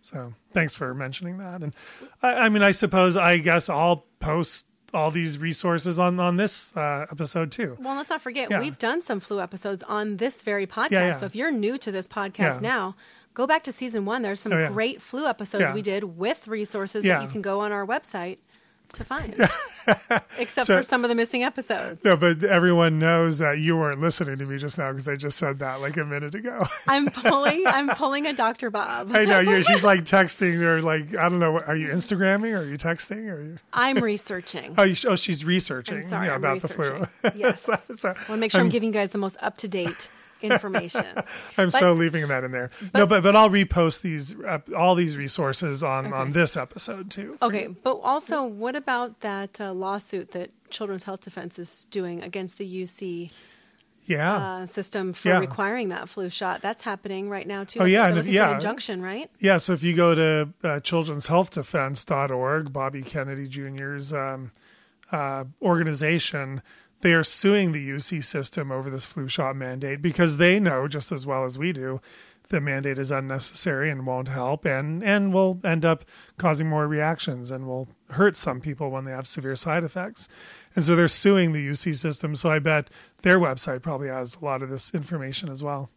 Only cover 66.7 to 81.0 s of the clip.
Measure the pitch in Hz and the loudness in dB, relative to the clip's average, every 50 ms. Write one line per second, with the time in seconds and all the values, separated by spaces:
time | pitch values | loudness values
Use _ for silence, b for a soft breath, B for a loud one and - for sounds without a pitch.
66.7 | b b b b b b - 180 170 165 156 - - - - 196 202 208 196 175 | b b b b b b 4 6 6 6 6 4 2 4 4 4 4 6 4 2
67.7 | 156 156 139 135 139 139 139 - 185 160 135 - - 160 135 - - - 151 139 | 0 -2 -4 -6 -6 -6 -6 -4 -4 -4 -4 -2 -4 -4 -4 -4 -6 -6 -6 -4
68.7 | 135 131 135 139 131 135 131 - - - 139 131 - - 151 131 135 135 135 127 | -4 -6 -6 -6 -6 -6 -6 -6 -6 -8 -6 -6 -4 -2 -2 -2 -2 -4 -6 -8
69.7 | 127 131 135 139 139 139 147 170 147 - 180 165 151 143 175 175 180 208 208 175 | -8 -6 -6 -6 -6 -2 -2 -2 2 4 4 2 4 4 6 6 6 6 4 2
70.7 | 147 131 131 147 143 151 131 - 175 139 131 143 139 131 131 127 123 131 151 180 | 2 2 0 -2 -4 -6 -6 -4 -6 -6 -4 -4 -2 -2 -2 -4 -4 -4 -4 -4
71.7 | 180 139 131 131 131 131 B B B B B B B B B _ - 165 143 147 | -2 -2 -4 -6 -6 -6 B B B B B B B B B _ -2 -2 0 0
72.7 | 139 135 135 139 135 131 139 131 143 135 135 135 135 135 127 - - - - 185 | -2 -2 -2 -2 -2 -2 -2 -2 -2 -2 -2 -4 -4 -4 -6 -6 -6 -4 -2 -2
73.7 | 143 135 143 156 147 135 131 131 127 127 127 127 135 135 123 127 143 151 - 160 | 0 0 0 -2 -2 -4 -4 -4 -4 -4 -4 -6 -4 -4 -2 -2 -2 -2 0 -2
74.7 | 139 131 139 147 160 170 208 202 202 208 202 196 185 190 190 190 185 180 - 190 | -2 0 -2 -4 -4 -2 0 2 2 4 4 4 4 4 4 4 2 0 0 0
75.7 | 165 165 156 165 160 160 - B B B B B B - 180 175 156 143 160 160 | 0 2 4 2 2 2 -2 B B B B B B -2 0 0 2 2 0 0
76.7 | 156 151 151 147 151 151 151 156 165 156 - - 135 123 123 123 131 131 131 131 | 0 0 0 0 0 0 0 0 -2 -2 -4 -6 -6 -6 -8 -10 -10 -10 -8 -8
77.7 | 127 127 131 - - _ _ _ 139 - 196 208 185 - - 165 131 127 - 156 | -6 -8 -8 -10 -14 _ _ _ 0 4 4 4 4 2 -2 -2 -4 -4 -6 -8
78.7 | 143 127 151 139 131 135 131 135 131 127 135 - - - 135 135 135 123 - 170 | -6 -4 -6 -6 -6 -6 -8 -8 -10 -8 -6 -6 -6 -6 -4 -6 -4 -4 -2 0
79.7 | 156 170 170 151 - 185 180 208 226 - - - B B B B B B B B | 0 0 0 -2 -6 -6 -8 -8 -10 -14 -16 -16 B B B B B B B B
80.7 | B - 160 143 175 170 | B 0 4 6 6 6